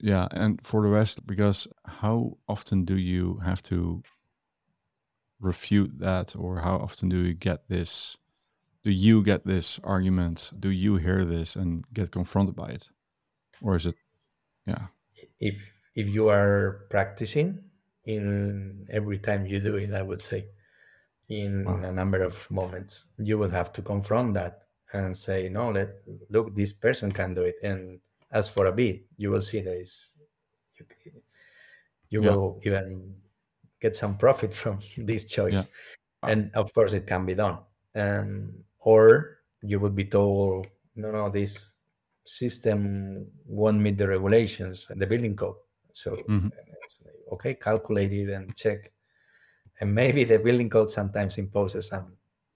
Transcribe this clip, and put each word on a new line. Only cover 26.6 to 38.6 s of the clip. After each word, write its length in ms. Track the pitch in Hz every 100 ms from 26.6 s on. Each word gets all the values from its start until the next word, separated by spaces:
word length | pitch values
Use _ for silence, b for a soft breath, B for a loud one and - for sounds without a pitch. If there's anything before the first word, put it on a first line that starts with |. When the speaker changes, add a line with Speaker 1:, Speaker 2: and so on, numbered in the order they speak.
| 101
Speaker 2:
person 400 | - 117 127 101
can 220 | 92 92
do 80 | 92
it." 120 | 90 -
And 380 | 101 95 92 90 _ _ _
ask 200 | 107 98
for 140 | - 95
a 60 |
bid. 320 | 101 117 95 _ -
You 140 | 101
will 100 | 101
see 180 | 98 107
there 180 | 95 90
is, 340 | 90 - - _ _ _ _ _ _ _
you, 80 | 156 _ 151 147 _ b b b b b b _ _
you 140 | 107
Speaker 1:
Yeah. 140 | 104 101
Speaker 2:
will 240 | 95 90
even 580 | 104 98 95 92 95 98 _ _ _ _ _ _
get 160 | 113 -
some 220 | 104 101
profit 360 | 127 135 101
<laughs> 80 | -
from 180 | 113 101 - -
this 300 | 107 110 -
choice. 240 | - 95
Speaker 1:
Yeah. 100 | 95 92 B B B _ _
Wow. 80 | -
Speaker 2:
And 240 | 107 101
of 180 | 120 101
course, 180 | 120 101
it 140 | 101 98
can 200 | 92 92
be 80 |
done. 260 | 92 101 82 - _ _
Um, 720 | 110 101 101 101 101 104 -